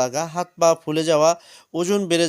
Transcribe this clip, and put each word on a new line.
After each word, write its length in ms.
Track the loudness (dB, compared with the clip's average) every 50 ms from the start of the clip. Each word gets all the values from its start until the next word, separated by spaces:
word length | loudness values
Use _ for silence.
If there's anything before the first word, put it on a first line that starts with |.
লাগা, 220 | -2 -2 -4 -6 -8 -8 -8
হাত 140 | -8 -10 -8 _ 2
পা 100 | 2 2 2 2
ফুলে 200 | -2 -6 -4 -2 0 0
যাওয়া, 200 | 2 2 4 2 2 0 _ -20 -20 -20 _ _ -6 -4
ওজন 220 | -2 -2 -2 -2 0 0
বেড়ে 180 | 0 0 0